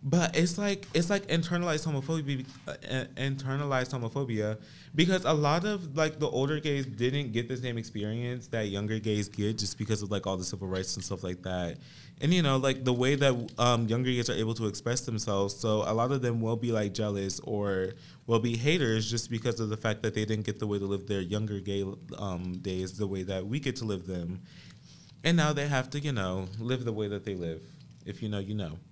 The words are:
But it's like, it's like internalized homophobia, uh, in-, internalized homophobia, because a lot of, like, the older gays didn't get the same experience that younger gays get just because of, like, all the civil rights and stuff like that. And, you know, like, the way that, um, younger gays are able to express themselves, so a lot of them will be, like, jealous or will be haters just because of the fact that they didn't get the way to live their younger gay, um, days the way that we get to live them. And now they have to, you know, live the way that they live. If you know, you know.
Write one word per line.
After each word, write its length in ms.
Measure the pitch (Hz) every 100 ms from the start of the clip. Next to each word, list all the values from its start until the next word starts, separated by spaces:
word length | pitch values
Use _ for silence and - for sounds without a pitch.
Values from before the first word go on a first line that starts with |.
| 139
But 300 | 170 165 -
it's 220 | 170 170
like, 280 | 202 196 -
it's 160 | - 170
like 180 | 202 196
internalized 600 | 165 165 175 175 151 160
homophobia, 580 | 143 139 160 143 135 131 - -
uh, 80 | - - 131 - -
in-, 220 | 135 135
internalized 600 | 135 139 147 131 127 131
homophobia, 640 | 117 139 135 110 107 107 - - -
because 300 | - 170 185
a 80 | -
lot 320 | 156 147 165
of, 320 | 202 208 170 139
like, 240 | 156 -
the 80 | 151
older 320 | 123 139 151
gays 260 | 151 143 127
didn't 460 | 104 123 139 139
get 160 | 110 117
the 80 | 131
same 220 | 123 117
experience 720 | 110 107 104 113 120 123 -
that 200 | 113 107
younger 320 | 98 104 110
gays 300 | 107 104 101
get 280 | - 104 110
just 200 | 101 -
because 240 | 104 110
of, 100 | 101
like, 160 | 98 95
all 80 | 95
the 80 |
civil 240 | 92 95 95
rights 280 | 95 92 -
and 80 | 92
stuff 180 | 95
like 180 | 92 90
that. 340 | 95 92 87 - - - - -
And, 140 | 151
you 80 | 180
know, 160 | 151 135
like, 260 | 135 135
the 80 | 127
way 240 | 123 127 143
that, 360 | 139 127 117 -
um, 300 | 120 120 113
younger 240 | 117 127
gays 180 | 123 117
are 40 |
able 200 | 101 110 113
to 120 | 110
express 340 | 90 - 120
themselves, 540 | - 110 110 98 98 -
so 280 | 110 107 98
a 60 |
lot 180 | 110 123
of 100 | 139
them 200 | 123 117
will 160 | 110 113
be, 160 | 120
like, 200 | 113 104
jealous 460 | 95 107 101 98 95
or 540 | - 107 101 95 92 - - - -
will 120 | 113
be 180 | 120 117
haters 520 | 135 170 127 110 107
just 220 | 117 -
because 300 | 113 120 113
of 80 | 110
the 80 | 107
fact 260 | 113 107
that 100 | 110
they 120 | 104 107
didn't 200 | 107 104
get 140 | 104
the 80 | 107
way 120 | 104
to 60 | 98
live 220 | 98 98
their 140 | 98
younger 400 | 90 104 107 101
gay, 240 | 95 98 98 98 - -
um, 400 | 101 87 90 90
days 400 | 98 92 92 95
the 100 | 101
way 160 | 95
that 240 | 92 95 95
we 100 | 135
get 200 | 143 123
to 80 | 113
live 200 | 98 87
them. 360 | 90 85 92 - - - - - - - -
And 140 | - 170
now 160 | 156
they 160 | 147 143
have 200 | 135 131
to, 80 | 143
you 100 | 147
know, 380 | 123 95 92 92 104
live 240 | 113 127
the 80 | 117
way 160 | 107 107
that 160 | 101
they 120 | 104 95
live. 280 | 85 82 - - - - -
If 160 | 104
you 60 | 107
know, 120 | 104
you 140 | 98
know. 240 | 104 87 82 -